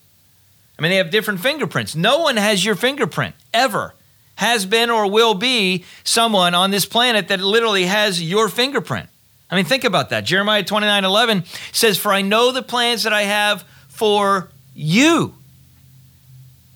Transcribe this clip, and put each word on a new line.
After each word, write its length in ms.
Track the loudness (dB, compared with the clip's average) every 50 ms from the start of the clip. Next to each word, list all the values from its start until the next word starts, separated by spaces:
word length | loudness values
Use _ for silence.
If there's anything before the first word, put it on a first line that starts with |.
| _ _ _ _ _ _ _ _ _ _ _ _ _ _ _ -4
I 40 |
mean, 80 | -2 2
they 60 | 2
have 140 | 2 0 0
different 300 | -2 -2 -2 -2 -4 -2
fingerprints. 540 | -2 -2 -2 -2 -4 -4 -2 -4 -4 -4 -4
No 260 | -2 0 2 2 2
one 160 | 2 0 2
has 280 | 2 2 2 2 0 0
your 100 | -2 0
fingerprint, 600 | 0 -2 -2 -2 -2 -4 -4 -2 -4 -6 -6 -8 _ _ _
ever. 420 | 0 0 0 0 0 -4 -6 -8 -12 _ _ _ _ _ _ _ _
Has 300 | -4 -2 0 0 -2 0
been 240 | 0 0 2 2 2
or 180 | 2 0 0 2
will 260 | 2 4 4 4 2
be 500 | 0 -2 -2 0 0 0 0 -2 -2 -6 -12 -20 -10
someone 520 | -6 -2 0 0 2 2 2 2 2 2 2
on 180 | 2 0 0
this 140 | 0 -2 -2
planet 420 | -2 0 0 2 2 2 0 0 -2
that 120 | -4 -2
literally 440 | 0 0 0 2 2 2 0 0 0
has 360 | 0 0 0 0 0 -2 -4
your 280 | -4 -2 0 0 0 0
fingerprint. 600 | 0 -2 -2 -2 -2 -6 -6 -6 -8 -8 -8 -12 _ _ _ _ _ _ _ -4
I 60 | -2
mean, 100 | -2 0
think 200 | 0 0 0 0
about 260 | 0 0 0 0 -2
that. 140 | -4 -4 -2
Jeremiah 400 | 0 0 0 2 2 0 0 0
twenty-nine 400 | -2 -2 0 0 2 0 2 0
eleven 400 | 2 2 2 2 2 0 0 -2 -6 -12 -16 -14 -8
says, 260 | -2 0 2 2 2 0
"For 140 | 0 0
I 100 | 0 0
know 280 | 0 2 2 2 2 2
the 120 | 0 -2
plans 420 | -6 -4 -2 -2 0 0 0 -2 -2
that 80 | -2
I 100 | 0 0
have 400 | 0 0 0 0 0 0 -2 -2 -6 -14 -20 -20 -20 -20
for 600 | -6 -2 0 2 2 2 2 2 0 0 -2 -8 -16 -20 _ -20 -14
you," 640 | -8 -4 0 2 4 4 4 4 2 0 -2 -6 -14 -20 -20 -20 -20 -20 _ _ _ -20 -20 -20 -20 -20 -20 -20 _ _ -20 -20 -20 -20 -20 -20 -20 _ _ -20